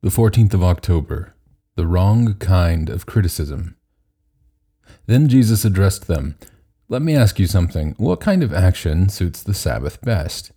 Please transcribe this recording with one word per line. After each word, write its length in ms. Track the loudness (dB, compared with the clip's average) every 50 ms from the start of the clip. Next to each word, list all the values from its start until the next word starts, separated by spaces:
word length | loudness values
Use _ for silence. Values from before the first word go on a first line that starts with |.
| -2
The 80 | -2
fourteenth 420 | 0 2 2 2 4 4 2 4 2
of 80 | 2
October, 720 | 2 2 0 0 0 -2 -2 -2 -2 -4 -8 -10 -10 -12 _ _ _ _ _ _ _ _ _ -4
the 100 | -2 0
wrong 460 | 2 2 2 2 2 2 2 0 -2
kind 560 | -4 0 2 2 2 4 2 0 0 -2 -4
of 160 | -6 -8 -10
criticism. 720 | -4 -2 0 0 0 -2 -4 -8 -8 -6 -10 -10 -12 -14 _ _ _ _ _ _ _ _ _ _ _ _ _ _ _ _ _ _ _ _ _ _ _ -20 _ _
Then 240 | 0 2 4 4 6
Jesus 340 | 6 4 4 4 2 2 2
addressed 440 | 0 2 4 2 2 2 -2 -4 -4
them, 280 | -4 -4 -4 -6 -10 _ -20 -20 _ _ _ _ _ _ _ _
"Let 120 | -6 -4
me 140 | -2 0 2
ask 240 | 4 2 2 2 2
you 80 | 0 2
something. 480 | 2 0 0 0 -2 -4 -6 -6 -4 _
What 220 | -2 -2 -2 -2
kind 240 | 0 0 0 0 0
of 80 | 0
action 560 | 0 0 2 2 0 0 -2 -2 0 0 0 0
suits 340 | 0 -2 -6 -6 -6 -8
the 120 | -6 -6 -6
Sabbath 480 | -4 -4 -4 -4 -4 -6 -8 -10 -8
best? 500 | -6 -4 -4 -2 -4 -6 -8 -12 -16 -18 _